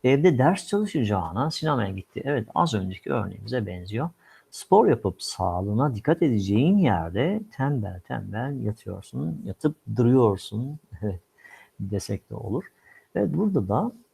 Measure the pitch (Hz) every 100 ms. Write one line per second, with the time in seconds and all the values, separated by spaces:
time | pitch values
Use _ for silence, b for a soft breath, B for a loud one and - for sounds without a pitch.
0 | 127 139 175 131 135 185 - 202 214 -
1 | 110 101 80 92 147 - 156 139 98 95
2 | - - 135 143 110 - 170 113 92 92
3 | - 135 95 95 101 123 101 90 90 107
4 | 165 - b b b - - 190 226 131
5 | 101 82 - - 92 87 98 104 143 110
6 | 127 170 160 110 95 104 147 202 160 92
7 | 82 92 151 208 214 - 135 139 101 90
8 | - 120 98 104 131 139 110 107 - 95
9 | - 127 156 160 - 95 151 151 - 110
10 | 117 131 117 98 - 104 131 151 _ -
11 | 104 90 _ B B B B _ 98 101
12 | - 104 _ 107 95 107 - b b b
13 | b - 196 151 208 175 95 107 226 -
14 | _